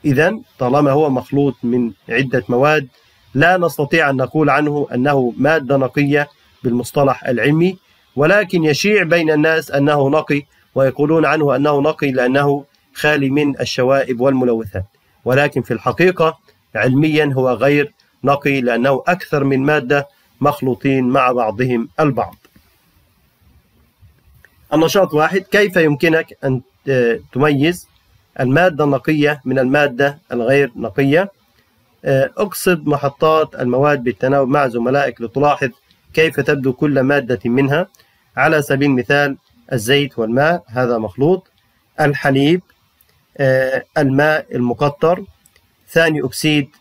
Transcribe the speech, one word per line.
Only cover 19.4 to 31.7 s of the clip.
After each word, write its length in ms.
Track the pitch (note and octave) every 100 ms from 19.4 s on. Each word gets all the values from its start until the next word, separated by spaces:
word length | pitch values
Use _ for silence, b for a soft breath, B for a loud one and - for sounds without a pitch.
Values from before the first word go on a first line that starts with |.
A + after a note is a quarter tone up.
من 160 | C#3 C3+
مادة 480 | C3+ D3+ B2 C#3+ C#3 b b _
مخلوطين 680 | C#3+ D3 C3 A#2+ C#3 C3+ B2
مع 220 | C#3 B2+
بعضهم 580 | B2 A2 G#2 B2+ B2 A2+ -
البعض. 360 | D3+ A#2 F2+ - _ _ _ _ _ _ _ _ _ _ _ _ _ _ _ _ - _ _ _ _ _ _
النشاط 400 | D3+ D#3+ G3+ F3+
واحد، 280 | D3+ D#3+ F#3+
كيف 340 | F#3+ G3+ G3+ F#3
يمكنك 640 | D#3+ C#3+ E3+ D#3+ D#3+ -
أن، 180 | C#3 C3 - _ -
آه، 300 | C3 A#2+ A2+ -
تميز 540 | B2+ D3+ C#3+ D3+ F3 - _ _ _ _ -
المادة 440 | B2+ D3 F#3 D3
النقية 580 | D3 C3+ - D#3 D3 D3 C3
من 140 | C3
المادة 600 | B2+ D3 C#3+ A#2+ C#3 C#3+ _
الغير 400 | A#2+ A#2 C#3 C3+ A#2+
نقية؟ 560 | A#2 - C3+ D#3 G3 _ _ _ _